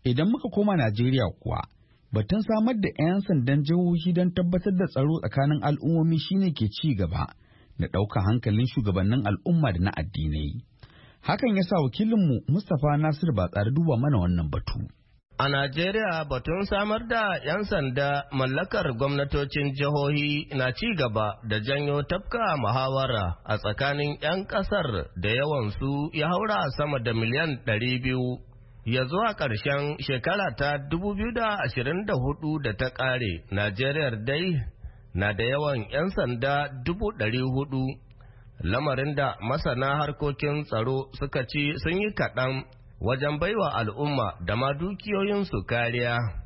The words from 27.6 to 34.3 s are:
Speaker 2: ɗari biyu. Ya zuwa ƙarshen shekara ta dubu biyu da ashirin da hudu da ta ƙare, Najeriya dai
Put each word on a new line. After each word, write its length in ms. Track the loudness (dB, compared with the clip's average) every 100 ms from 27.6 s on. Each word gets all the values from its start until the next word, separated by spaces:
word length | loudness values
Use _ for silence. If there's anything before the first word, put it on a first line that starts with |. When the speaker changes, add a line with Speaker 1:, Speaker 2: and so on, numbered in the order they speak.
Speaker 2:
ɗari 380 | -2 0 0 0
biyu. 420 | 0 0 -2 -4 -12 -20 -20 -10
Ya 200 | -2 0
zuwa 280 | 0 0 0
ƙarshen 640 | 0 -2 0 0 0 -2 -4
shekara 480 | -4 -2 0 0 -2 -2
ta 200 | -2 -2 -2
dubu 240 | -4 -2 -2
biyu 160 | -4
da 240 | -2 -2 0
ashirin 400 | -2 -2 -2 -2
da 80 | -2
hudu 480 | 0 0 -2 -4 -2
da 100 | -4 -2
ta 140 | -4
ƙare, 520 | -2 -2 0 -2 -4 -4
Najeriya 680 | -2 -2 0 -2 0 -2 -2
dai 400 | -4